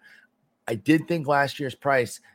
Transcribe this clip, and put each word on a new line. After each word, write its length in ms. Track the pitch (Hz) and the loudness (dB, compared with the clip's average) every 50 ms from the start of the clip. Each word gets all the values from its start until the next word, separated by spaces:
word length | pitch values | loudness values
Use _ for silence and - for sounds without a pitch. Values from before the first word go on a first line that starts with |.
| - - - - _ _ _ _ _ _ _ _ _ | -10 -18 -20 -20 _ _ _ _ _ _ _ _ _
I 100 | - 117 | -6 -6
did 340 | 101 - 151 160 156 156 - | -2 2 2 2 2 2 -2
think 180 | 170 165 131 | -4 -2 0
last 320 | 143 143 143 139 131 - - | 2 2 2 2 0 -2 -6
year's 160 | 143 123 - | -8 -8 -8
price, 460 | - - 139 135 127 117 - - - _ _ | -4 0 0 2 2 0 -2 -6 -14 _ _